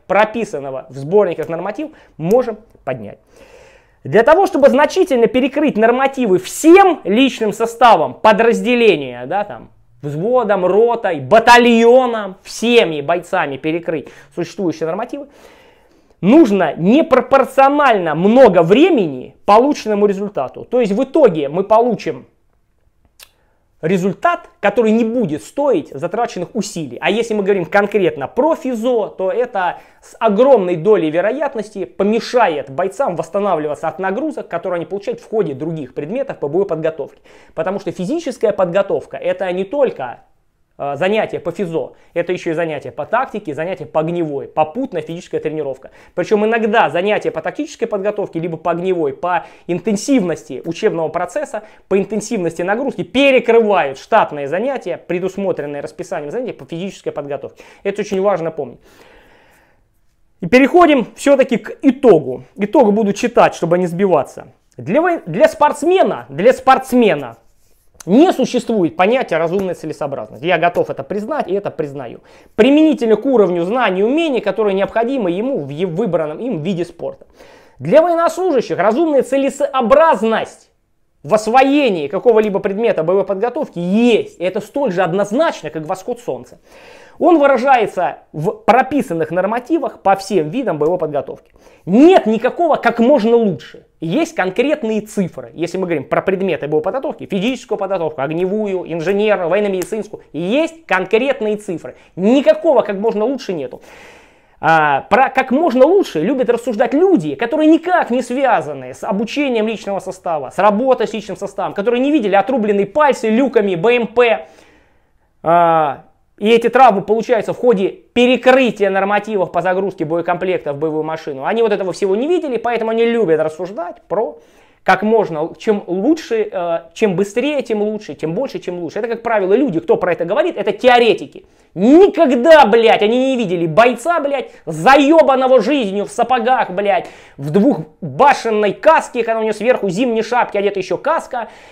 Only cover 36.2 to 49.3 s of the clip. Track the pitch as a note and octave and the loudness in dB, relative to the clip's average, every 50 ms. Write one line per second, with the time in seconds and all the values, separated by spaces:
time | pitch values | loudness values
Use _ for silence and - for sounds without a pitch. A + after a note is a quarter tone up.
36.2 | C4+ - F3 - - C#3+ C#3+ F3+ G3 G3 F3 D#3+ D#3+ D#3+ D#3+ - C#3 - - _ | -6 -8 -8 -8 -6 -4 -2 -2 -2 -2 -4 -4 -4 -6 -6 -6 -10 -12 -14 _
37.2 | _ _ - - _ _ - - D#3+ F#3 F#3 G3+ - - - - F3+ F3+ C#4 E4+ | _ _ -20 -20 _ _ -10 -8 -6 -6 -6 -6 -8 -8 -8 -8 -6 -6 -4 -6
38.2 | E4 C4+ A#3 - - G#3+ G3+ - G3 F3 E3+ G3 G3+ - F3+ C3+ - - - - | -6 -8 -8 -2 -2 -2 0 0 -2 0 0 -2 -2 -2 -2 -6 -6 -8 -12 -8
39.2 | - E3+ F#3 F3+ G3 F#3 F3+ F3+ G3 F#3+ - C#4+ C#4 A3 - - C3+ A#2+ A#2 - | -6 -6 -4 -4 -4 -6 -4 -6 -6 -6 -2 -2 -2 -2 -2 -6 -10 -12 -12 -16
40.2 | _ _ _ _ _ _ _ _ _ _ _ - C#3 C#3+ C#3+ C3 E3 F#3+ G#3 A3 | _ _ _ _ _ _ _ _ _ _ _ -10 -8 -8 -6 -2 -2 -2 0 0
41.2 | F#3+ C#3+ - C#3+ - F3 D#3+ - G#3 E3+ E3 D#3+ B2 - - _ _ _ - E3+ | -2 -4 -6 -8 -8 -8 -8 -6 -6 -6 -6 -6 -6 -8 -12 _ _ _ -6 -6
42.2 | E3+ E3+ F#3 F3 - F3+ D#3+ D#3 E3+ D#3+ D3+ C#3+ - C3 - - D3 C#3 - A#3 | -4 -4 -4 -6 -4 -6 -4 -4 -4 -6 -6 -8 -10 -12 -12 -12 -8 -4 -2 -2
43.2 | C4+ C4 - G#3 G3+ - C#3+ B2+ D#3+ F3+ F#3+ - D3+ - - E3 D#3 D#3+ E3+ F3 | -2 -4 -8 -10 -10 -8 -8 -8 -6 -8 -8 -10 -10 -6 -4 -2 -2 -2 -2 -4
44.2 | E3+ D3+ C#3+ C#3 B2 A2+ - - D#3 D#3 - A#3 C4+ B3+ - E3 - - E3 F3 | -4 -4 -6 -8 -10 -8 -4 -4 -4 -2 -4 -8 -8 -8 -8 -8 -10 -10 -12 -14
45.2 | - - - D3+ - D#3+ D3+ D#3 D3 C#3 C3 - - - _ - - _ - - | -12 -10 -8 -6 -6 -6 -6 -6 -8 -8 -8 -12 -14 -20 _ -20 -20 _ -6 -6
46.2 | E3+ E3 A3 G#3 G#3 G#3+ A3+ A#3 G#3+ A3+ G3+ A#3 F#3 D#3 C#3 E3+ F3+ G#3 G#3+ F3+ | -2 0 0 2 2 2 0 0 0 0 2 2 2 2 0 -2 0 0 -2 -2
47.2 | - D#3+ - D#3+ D#3+ F#3 F3+ - D4 D#4+ - - A#3+ A3+ G#3+ G3+ F#3+ G#3 G#3 G#3 | -2 -4 -6 -6 -8 -8 -8 -8 -10 -10 -8 -8 -8 -6 -4 -4 -4 -4 -4 -4
48.2 | F#3+ - - E3 D#3+ F3 D#3+ D#3 - F3 E3+ E3+ F3 F#3+ F#3 F3 D#3+ C#3 C3 - | -6 -6 -6 -8 -8 -8 -8 -6 -4 -4 -4 -2 -2 -2 -2 -2 -2 -4 -4 -4
49.2 | - F3 | -6 -4